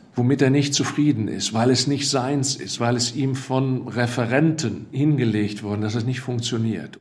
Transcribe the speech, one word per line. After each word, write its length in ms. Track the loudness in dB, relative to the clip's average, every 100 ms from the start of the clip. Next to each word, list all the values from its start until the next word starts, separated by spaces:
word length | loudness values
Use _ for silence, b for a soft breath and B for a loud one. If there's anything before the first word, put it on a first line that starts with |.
| -8
womit 300 | 0 2 4
er 80 | 4
nicht 240 | 4 2 0
zufrieden 520 | -2 2 2 2 -2
ist, 240 | -4 -2
weil 180 | 2 2
es 160 | 2 2
nicht 200 | 0 0
seins 480 | -2 0 0 -2 -4
ist, 240 | -6 -2
weil 160 | 0 0
es 200 | -2 -2
ihm 180 | -2
von 540 | -2 -2 0 0 -2 -4
Referenten 1000 | -2 0 0 2 4 4 2 -2 -4 -6
hingelegt 720 | 0 2 2 2 2 0 -4
worden, 180 | -4 -2
dass 140 | -2 -2
es 100 | -2
nicht 160 | -4
funktioniert. 800 | -4 -4 -2 -2 -2 -2 -8 -16